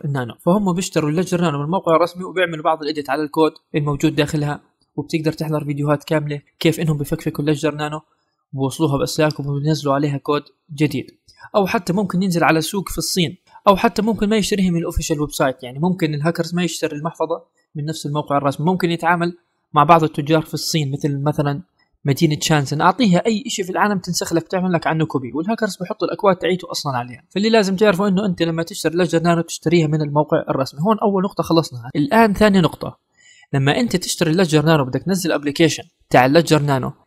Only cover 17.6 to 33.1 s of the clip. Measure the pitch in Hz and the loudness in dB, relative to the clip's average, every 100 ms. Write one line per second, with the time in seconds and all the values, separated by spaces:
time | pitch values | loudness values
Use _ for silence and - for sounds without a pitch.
17.6 | _ 151 151 156 147 147 147 143 139 139 | _ -8 -8 -6 -4 -6 -2 0 0 0
18.6 | 160 185 170 165 165 175 170 - _ _ | -2 0 0 0 0 0 0 -6 _ _
19.6 | _ 147 147 165 156 - 143 160 156 156 | _ 2 6 6 6 -2 0 0 0 -8
20.6 | - 160 139 139 147 139 147 147 143 143 | -4 -2 -2 -2 -4 -2 -2 0 -2 -4
21.6 | - _ _ _ 147 135 165 143 - 151 | -10 _ _ _ -2 2 2 2 2 2
22.6 | 135 147 170 240 220 175 233 208 240 - | 2 2 2 4 4 4 2 -2 -4 -6
23.6 | 180 175 208 196 180 165 196 165 160 185 | -4 0 0 0 -4 -6 -2 -2 -2 -2
24.6 | 185 165 143 160 156 131 120 139 185 226 | 0 0 0 -2 -2 -2 -4 -6 -4 -2
25.6 | 214 - 180 - 170 175 202 180 170 180 | -4 -6 -10 -6 -6 0 0 2 0 -2
26.6 | - - 143 123 123 113 _ 185 220 226 | -4 -8 -6 -6 -8 -16 _ -2 2 4
27.6 | 190 185 214 180 208 185 208 175 165 165 | 2 2 2 4 0 0 0 -2 -2 -2
28.6 | 170 - 156 170 165 165 175 165 165 - | -6 -4 -2 0 2 2 2 2 0 -4
29.6 | 156 170 151 156 143 147 147 156 - 131 | 2 4 4 0 0 0 2 0 0 -4
30.6 | 127 139 202 208 208 196 - - - 165 | -4 -2 0 2 2 0 -2 -4 2 2
31.6 | 147 123 120 139 147 226 226 190 214 196 | 0 -10 -6 -4 2 4 4 6 4 6
32.6 | 156 - 131 - _ | 2 -2 -12 -12 _